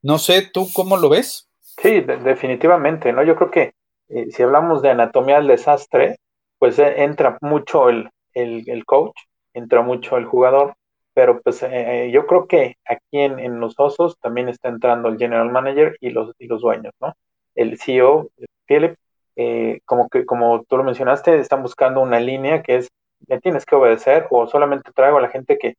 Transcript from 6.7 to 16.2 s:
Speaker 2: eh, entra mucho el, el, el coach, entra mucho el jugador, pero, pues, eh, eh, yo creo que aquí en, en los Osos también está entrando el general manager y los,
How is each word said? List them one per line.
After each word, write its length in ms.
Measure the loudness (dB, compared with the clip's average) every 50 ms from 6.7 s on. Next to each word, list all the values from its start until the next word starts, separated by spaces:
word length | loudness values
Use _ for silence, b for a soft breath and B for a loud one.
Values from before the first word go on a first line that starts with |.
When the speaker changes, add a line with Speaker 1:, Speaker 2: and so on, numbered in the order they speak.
| 4
Speaker 2:
eh, 260 | 4 2 2 2 0 -2
entra 340 | -2 0 0 0 0 0 -4
mucho 480 | -4 -2 -2 -2 -2 0 0 4 4
el, 220 | 4 2 0 -6 -10 _ _ _ _ _
el, 360 | -6 -6 -6 -8 -10 -10 -10
el 140 | -10 -10 -2
coach, 320 | 0 2 2 2 0 _ -18 _ _ _ _ _ _ _
entra 280 | -16 -4 0 0 2
mucho 360 | 2 0 -6 -6 -6 -6 -4
el 80 | -4 -4
jugador, 480 | -2 0 2 4 4 4 2 2 0 -4 _ _ _ _ _ _ _ _
pero, 280 | 2 4 4 2 0
pues, 220 | _ -6 -4 -4 -8
eh, 60 | -6
eh, 400 | -6 -6 -6 -4 -4 -4 -4 0
yo 160 | 0 0 2
creo 200 | 4 2 2 2
que 280 | 2 0 0 0 0 -6 _ _
aquí 360 | -8 -8 -8 _ _ -2 -2
en, 200 | -2 -2 -2 -6
en 220 | -10 -10 -8 -8
los 140 | -8 -8 -2
Osos 400 | -2 -2 -2 0 -2 -2 -2 -2 _
también 300 | -10 -8 -6 -6 -6 -6
está 180 | -10 _ -10
entrando 400 | -10 -8 -4 -2 -2 -2 0 -2
el 100 | -6 -4
general 320 | -4 -4 -2 -2 -2 -2 -2
manager 440 | -2 -2 -4 -2 0 0 0 0 0 _
y 80 | -10 -6
los, 260 | -6 -6